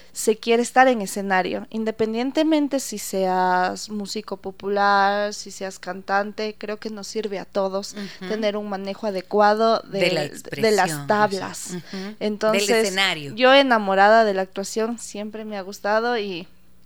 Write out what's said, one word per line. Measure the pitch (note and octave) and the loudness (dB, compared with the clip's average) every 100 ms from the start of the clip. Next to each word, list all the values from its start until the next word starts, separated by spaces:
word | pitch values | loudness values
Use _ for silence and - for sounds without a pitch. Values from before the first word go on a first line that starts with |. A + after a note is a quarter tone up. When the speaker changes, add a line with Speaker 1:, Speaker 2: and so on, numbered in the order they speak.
| - | -16
Speaker 1:
se | - - G#3+ | -4 -2 0
quiere | - A#3 | 2 2
estar | A#3+ - C4 | 2 4 6
en | A#3+ | 4
escenario, | F#3+ - G3 F#3 F3+ G3+ G#3 | -2 -6 0 0 0 -4 -8
independientemente | A3 A3 A3 A3 A3 B3+ C#4 D#4 D#4 C#4+ C4+ | -6 -4 -2 -2 -2 -2 0 2 2 2 -2
si | - G#3 | -4 -8
seas | - G3 F#3+ F#3 F#3 F3+ F3+ G3 - | -6 -2 0 2 2 2 2 -2 -8
músico | G#3 G3 A3 G#3+ G3 | -8 -8 -8 -8 -10
popular, | F#3+ F#3 G3 G3+ G3+ G3+ G3 G3+ G#3 | -10 -10 -4 2 4 4 4 2 -2
si | G#3 G#3 | -6 -12
seas | F#3+ F#3+ F#3+ | -12 -12 -10
cantante, | - F#3 F#3+ G3 G#3 G3+ G#3+ G#3 | -10 -10 -2 0 0 -4 -8 -8
creo | G#3 G#3+ | -10 -10
que | A3+ | -10
nos | G#3+ F#3+ | -10 -10
sirve | A3 G#3+ G3 | -8 -6 -8
a | F3 | -6
todos | G#3 G3 F#3+ G3+ | -4 -2 -4 -8
Speaker 2:
Ujú. | G#3 G3+ - F#3 | -10 -12 -12 -8
Speaker 1:
tener | A3 G#3+ G#3 | -4 -2 -2
un | G#3 | -4
manejo | G3 G3 G3 A3 | -6 -8 -8 -6
adecuado | F#3+ F3 G#3 G#3 G#3+ A3+ A3 | -6 -2 4 4 4 2 2
de, | - G3 | -2 0
Speaker 2:
De | F3 | 0
la | D#3+ | 0
Speaker 1:
de | D3 | -2
Speaker 2:
expresión. | - - C#3+ A3 G#3+ | -8 -12 -2 2 4
Speaker 1:
las | F3+ D3+ C#3+ | 2 0 0
tablas. | G#3 G#3 G3 F#3 F3+ - | 2 2 0 -6 -10 -10
Speaker 2:
Ujú. | F3+ - G3 | -10 -10 -10
Del | F#3+ G#3+ | -10 -6
Speaker 1:
Entonces, | G#3+ G#3 A3 G#3+ G#3 | -4 0 0 2 2
Speaker 2:
escenario. | A3+ A3 F#3 F#3+ E3 C#3+ G#3+ | 2 2 0 0 0 -6 2
Speaker 1:
yo | B3+ C4+ | 6 6
enamorada | C#4 A3+ G3+ F#3+ G3+ A3+ | 6 4 4 6 8 8
de | A3 F#3+ | 6 2
la | |
actuación, | F#3+ - G3 - A3+ A#3 | -2 -6 -6 -4 -4 -6
siempre | - G3+ G#3 G#3+ G#3+ | -10 -12 -10 -12 -10
me | G#3 | -10
ha | |
gustado | F#3 G#3 G3+ G#3+ A#3 A#3+ | -10 -8 -2 0 0 -2
y, | G#3 F3 F3+ - - - | -4 -8 -12 -18 -20 -20